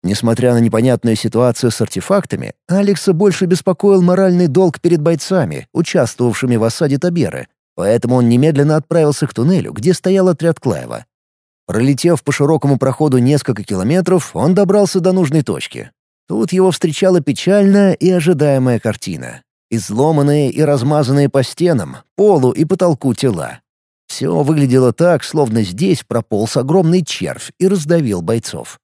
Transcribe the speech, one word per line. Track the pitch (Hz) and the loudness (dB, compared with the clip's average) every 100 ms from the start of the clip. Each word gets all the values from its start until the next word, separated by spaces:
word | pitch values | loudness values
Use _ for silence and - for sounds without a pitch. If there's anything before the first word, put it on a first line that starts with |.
Несмотря | 90 104 120 113 123 | -4 -4 -2 0 2
на | 120 | 2
непонятную | 117 110 123 120 117 107 | 2 2 0 0 0 -2
ситуацию | 113 110 123 117 123 | -2 0 0 0 -2
с | - | -2
артефактами, | 110 - - 202 - 90 58 - - | -6 -6 -2 -2 -2 -8 -10 -14 -4
Алекса | 185 196 190 - | -2 0 0 0
больше | 165 202 - | 2 2 0
беспокоил | 180 175 - 185 202 196 | -2 0 -2 0 2 4
моральный | 175 180 190 180 175 | 4 2 2 2 2
долг | 135 185 - | 2 2 0
перед | 175 170 | 0 0
бойцами, | 151 165 - 190 110 71 - | 0 -2 -2 -2 -2 -6 -8
участвовавшими | - 170 - 123 - 120 107 131 120 | -6 -2 0 -2 0 -2 -2 -2 0
в | |
осаде | 113 - 151 139 | 0 0 -2 0
Таберы, | 180 175 110 65 62 _ _ | -2 -2 -4 -6 -14 _ _
поэтому | - 92 113 117 127 | -6 0 0 2 2
он | 120 | 4
немедленно | 120 151 139 143 156 | 4 2 2 2 0
отправился | - 165 151 143 143 | 0 0 0 0 -4
к | |
туннелю, | - 131 185 90 | -2 0 0 -2
где | 76 131 | -4 -2
стоял | 175 185 190 185 | 0 0 2 2
отряд | 165 170 160 | 0 -2 -2
Клаева. | 131 82 60 57 - _ _ _ _ _ - | -4 -4 -6 -12 -14 _ _ _ _ _ -6
Пролетев | 110 127 139 175 165 | 0 0 2 2 0
по | - | -2
широкому | 139 143 156 143 135 | -2 0 2 2 0
проходу | 135 120 151 127 | 0 0 0 2
несколько | 123 147 - 107 | 2 0 -2 -6
километров, | 98 98 101 175 180 180 - | -4 -4 0 0 2 0 0
он | - 139 | -2 0
добрался | 185 196 208 202 190 | 2 2 2 2 0
до | 175 | 0
нужной | 185 160 156 | 0 0 0
точки. | - 78 - 60 - _ _ _ _ | -2 -6 -8 -14 -16 _ _ _ _
Тут | 196 208 | -4 -2
его | 180 185 | 2 2
встречала | 170 165 147 190 180 | 2 -2 0 2 2
печальная | 143 - - 202 196 202 196 | 0 -2 0 2 4 4 4
и | - 175 | 2 2
ожидаемая | 180 156 165 151 135 127 117 | 2 2 2 2 2 2 0
картина. | 113 104 - 80 62 64 _ _ _ | -2 -6 -8 -10 -12 -16 _ _ _
Изломанные | 117 95 104 147 156 143 147 139 | -6 -4 0 2 2 2 2 0
и | - | 0
размазанные | 147 143 120 151 123 139 143 | 0 0 0 0 0 2 2
по | 139 | 0
стенам, | 127 - 175 143 78 64 _ - | -2 -2 0 0 -4 -14 _ 0
полу | 208 175 127 | 2 4 2
и | - | 0
потолку | 156 190 175 151 135 | -2 0 0 0 -2
тела. | 110 135 90 62 - _ _ _ _ _ | -2 -2 -2 -8 -12 _ _ _ _ _
Все | - 165 170 | -8 -4 -2
выглядело | 143 156 139 127 127 | 0 2 2 4 2
так, | - 175 160 | 2 0 0
словно | - 160 135 113 | -2 -2 0 0
здесь | 101 90 190 170 | -2 -2 0 -2
прополз | - 117 - 104 113 139 | -2 -6 -4 -4 -2 -2
огромный | 131 180 160 180 | 0 2 2 0
червь | 165 - 85 64 - - | -2 -6 -8 -8 -16 -2
и | 185 | 0
раздавил | 190 147 170 135 95 | 0 0 0 0 -4
бойцов. | 82 113 - 80 58 - | -2 -4 -4 -12 -14 -18